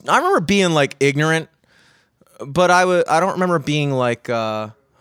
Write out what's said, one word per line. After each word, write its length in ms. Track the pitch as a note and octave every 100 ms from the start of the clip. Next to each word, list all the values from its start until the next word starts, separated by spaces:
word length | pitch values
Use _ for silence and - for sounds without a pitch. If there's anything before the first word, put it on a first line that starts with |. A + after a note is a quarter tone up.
| -
I 80 | A3
remember 220 | F4+ F#4
being, 320 | D#3+ G3+ F3+
like, 220 | D#3 C#3 -
ignorant, 480 | C#3 C#3 D#3 D#3+ - _ _ _ _ _ _ _ _ - C#3
but 240 | C#3+ F3+
I 140 | F3+ F#3
wa-, 160 | F3+ -
I 100 | D#3+
don't 120 | F#3
remember 260 | - F#3 E3
being, 320 | C3 D3+ C#3+
like, 400 | C3 B2 A#2+ -
uh, 380 | A#2 A2 G#2+ G#2+ - _ _